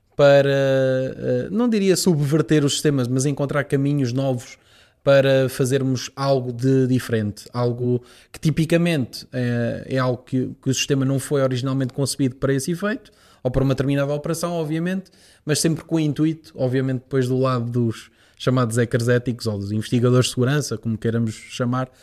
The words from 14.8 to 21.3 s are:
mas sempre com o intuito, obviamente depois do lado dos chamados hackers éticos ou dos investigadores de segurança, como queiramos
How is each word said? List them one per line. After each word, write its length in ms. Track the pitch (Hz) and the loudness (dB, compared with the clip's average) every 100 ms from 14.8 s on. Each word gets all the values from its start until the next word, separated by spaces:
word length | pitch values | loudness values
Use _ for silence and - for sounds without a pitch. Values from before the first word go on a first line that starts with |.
| 175 190 - _ - _ - | -2 -4 -8 _ -20 _ -4
mas 140 | 139 | 0
sempre 220 | 165 156 | 0 -2
com 140 | - 165 | -2 0
o 40 | |
intuito, 520 | 151 139 156 160 - | 0 0 0 -2 -10
obviamente 460 | - 131 131 131 127 | -4 -2 0 -2 -4
depois 260 | - 135 127 | -2 -2 0
do 120 | 131 | 0
lado 320 | 131 127 117 | 0 0 -2
dos 400 | 120 117 - - _ _ - | 0 -2 -2 -12 _ _ -6
chamados 380 | - 127 117 117 | -2 0 0 0
hackers 320 | 113 120 117 | 0 0 2
éticos 380 | 123 127 117 110 | 0 0 -6 -4
ou 120 | 101 | -6
dos 140 | 98 | -4
investigadores 540 | 107 - 123 123 127 123 | -4 -2 0 4 4 2
de 80 | |
segurança, 420 | - 123 147 131 110 | 0 0 0 -4 -6
como 200 | 117 110 | -6 -4
queiramos 360 | 117 113 113 | -2 -2 -2